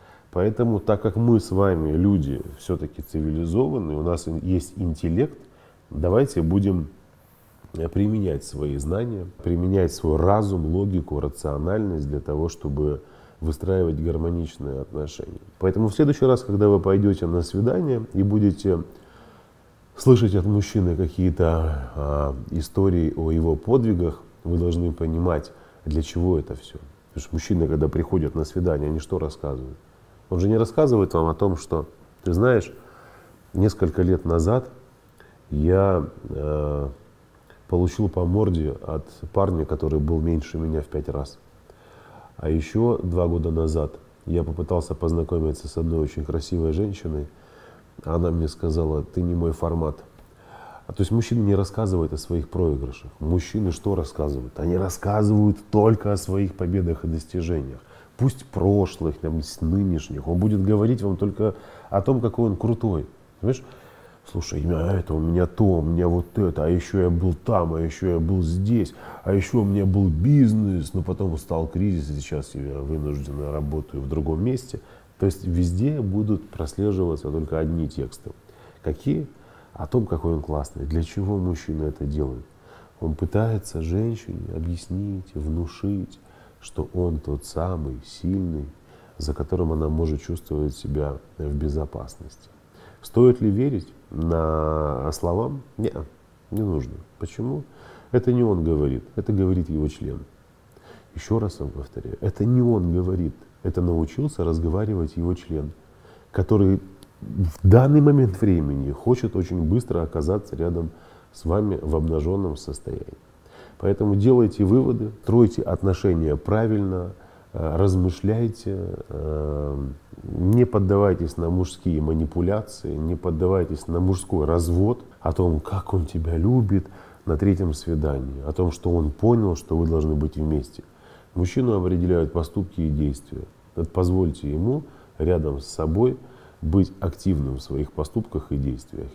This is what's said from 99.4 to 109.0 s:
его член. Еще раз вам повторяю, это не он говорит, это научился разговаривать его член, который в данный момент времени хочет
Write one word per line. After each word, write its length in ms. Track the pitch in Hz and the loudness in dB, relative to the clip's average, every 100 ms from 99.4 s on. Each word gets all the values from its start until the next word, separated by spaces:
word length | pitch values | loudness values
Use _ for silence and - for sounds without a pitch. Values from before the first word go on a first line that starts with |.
| 92 90 76 | 2 2 0
его 180 | 78 76 | -2 -2
член. 320 | - 67 65 - _ _ _ _ - - - - - | -4 -10 -10 -14 _ _ _ _ -20 -20 -20 -18 -10
Еще 240 | - 110 | -2 0
раз 200 | 107 - | 0 -4
вам 100 | 71 | -10
повторяю, 480 | - 69 - - - | -8 -12 -10 -10 -4
это 240 | 104 - 107 | -4 0 2
не 160 | 123 | 4
он 320 | 120 110 87 | 4 4 2
говорит, 400 | 87 90 92 82 - - _ | 2 0 0 -2 -6 -18 _
это 180 | 95 - | -4 0
научился 640 | 87 82 78 - 147 - | 2 2 0 -2 -4 -2
разговаривать 720 | 85 82 82 90 107 95 78 - | -2 0 0 0 0 -2 -2 -2
его 160 | 85 | -2
член, 380 | 92 - 78 73 - - - - - - | -4 -4 -6 -6 -12 -20 -20 -20 -20 -8
который 480 | - 90 107 95 95 - - - - | -2 2 6 6 4 -2 -20 -20 -16
в 460 | - 67 87 - 95 | -8 -2 -2 4 8
данный 340 | 113 135 147 | 10 10 8
момент 380 | 147 143 120 90 | 8 8 4 4
времени 500 | 104 87 71 69 67 | 4 4 2 0 -4
хочет 440 | 69 | -2